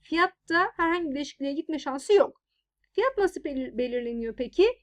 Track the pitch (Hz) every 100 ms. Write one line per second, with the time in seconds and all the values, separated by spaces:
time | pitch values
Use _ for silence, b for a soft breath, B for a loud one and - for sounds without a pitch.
0 | - 320 370 _ _ 339 415 - 330 349
1 | 330 269 285 - 277 285 320 311 285 269
2 | - 403 254 - _ _ _ _ _ -
3 | 508 539 381 - 302 262 254 220 247 247
4 | 240 233 226 220 240 - 415 494